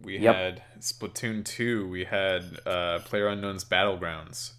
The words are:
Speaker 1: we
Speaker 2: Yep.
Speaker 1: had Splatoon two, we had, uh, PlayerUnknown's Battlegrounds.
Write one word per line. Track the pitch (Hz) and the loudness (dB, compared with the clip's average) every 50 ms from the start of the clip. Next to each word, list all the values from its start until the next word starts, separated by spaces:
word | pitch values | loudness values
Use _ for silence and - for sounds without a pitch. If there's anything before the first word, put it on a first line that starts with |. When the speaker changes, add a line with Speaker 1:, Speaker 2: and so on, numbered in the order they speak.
Speaker 1:
we | - 98 95 - | -10 -8 -2 6
Speaker 2:
Yep. | 107 113 104 | 6 6 6
Speaker 1:
had | 92 92 92 90 - - - - - | 6 2 -2 -4 -6 -12 -18 -18 -8
Splatoon | - - - - 110 95 - - 127 113 110 107 104 | -8 -8 -6 -6 -8 -10 -6 -6 -4 -4 -4 -4 -6
two, | - - - 117 120 117 107 98 92 | -6 -4 -2 0 0 2 0 -2 -2
we | 90 92 90 | -4 -6 -4
had, | - 107 98 98 95 92 90 90 87 - - - | 0 0 2 2 2 2 0 -2 -6 -12 -8 -4
uh, | - 92 87 87 87 85 87 | -2 0 0 0 0 0 -2
PlayerUnknown's | - - 104 104 101 104 101 101 101 101 95 92 - | -2 -2 0 2 2 2 0 0 -4 -4 -6 -6 -2
Battlegrounds. | - 92 92 98 101 95 87 87 82 80 80 80 82 - - - - - | 2 4 4 4 4 2 0 -2 -4 -6 -6 -10 -12 -12 -12 -12 -12 -14